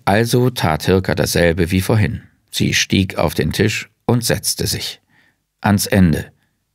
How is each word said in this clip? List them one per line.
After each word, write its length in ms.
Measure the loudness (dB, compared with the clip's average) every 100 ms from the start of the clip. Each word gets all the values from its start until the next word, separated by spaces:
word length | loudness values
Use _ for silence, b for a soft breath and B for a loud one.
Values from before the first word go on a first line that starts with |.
also 460 | 0 2 2 2 0
tat 340 | 0 -2 0
Hirka 300 | 2 2 2
dasselbe 560 | -2 0 2 2 2 0
wie 120 | 0
vorhin. 400 | 0 0 0 -4 -12 _ _
Sie 240 | -4 -2
stieg 420 | -2 0 0 0 -2
auf 180 | -2
den 180 | 0 -2
Tisch 380 | 0 -2 -2 -10 _ -2
und 180 | -2
setzte 420 | 0 -4 -4 -6 -6
sich. 340 | -6 -10 -14 _ _ _ _ _ _
Ans 260 | 0 0 2
Ende, 460 | 2 4 2 -6 _ _ _ _